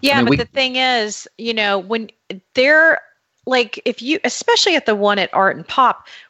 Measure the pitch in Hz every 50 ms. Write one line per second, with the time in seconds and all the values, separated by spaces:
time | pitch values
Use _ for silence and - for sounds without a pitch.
0 | - 269 277 277 240 233 262 - 240 - _ 277 269 262 254 254 262 254 254 240
1 | 214 214 208 - - - _ _ 233 226 233 220 214 208 202 202 180 190 220 226
2 | 226 208 - _ _ _ - 185 _ _ _ - 254 277 302 311 320 330 311 -
3 | - _ _ _ _ _ _ _ _ - 254 254 247 208 - - - 247 226 -
4 | 226 247 311 - _ 247 - - - - 466 440 - 427 349 294 - - 214 202
5 | 202 208 202 202 185 - - - 190 190 - 135 165 - - - 254 240 196 -
6 | - - - - -